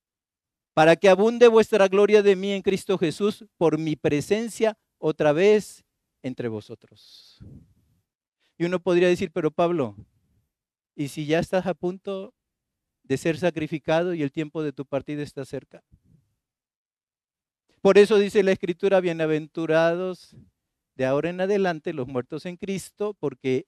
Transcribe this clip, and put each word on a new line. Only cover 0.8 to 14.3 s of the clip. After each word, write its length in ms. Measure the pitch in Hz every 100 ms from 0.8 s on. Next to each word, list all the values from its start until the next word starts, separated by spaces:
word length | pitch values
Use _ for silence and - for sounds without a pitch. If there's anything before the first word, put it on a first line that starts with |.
| 156 165
que 120 | 196
abunde 380 | 185 220 233 240
vuestra 400 | 220 208 214 190
gloria 360 | 190 208 208
de 120 | 202
mí 160 | 185 196
en 120 | 196
Cristo 360 | 196 190 - 185
Jesús 460 | 165 - 208 - 226 _
por 220 | 165 151
mi 160 | 160
presencia 800 | 151 156 147 - 208 233 - 220 208 _ _
otra 340 | 156 151 151
vez 520 | 147 196 214 - - _ _ _ _
entre 260 | 127 127 123
vosotros". 920 | 110 107 113 _ 104 - - - _ - - _ _ _ _ _ _ _ _ _ -
Y 60 |
uno 160 | 170 180
podría 260 | 185 175 180
decir, 240 | 175 190
"Pero 220 | 190 156
Pablo, 440 | - 170 175 117 101 - _ _ _ _ _ _ _ _ -
¿y 120 | 143
si 180 | - 147
ya 120 | 160
estás 280 | - 185 185
a 80 |
punto 600 | 170 180 190 - 196 202 _ _ _ _ _ _ _
de 120 | - 135
ser 220 | 170 156
sacrificado 760 | 180 160 151 156 - 160 180
y 80 | 170
el 100 | 143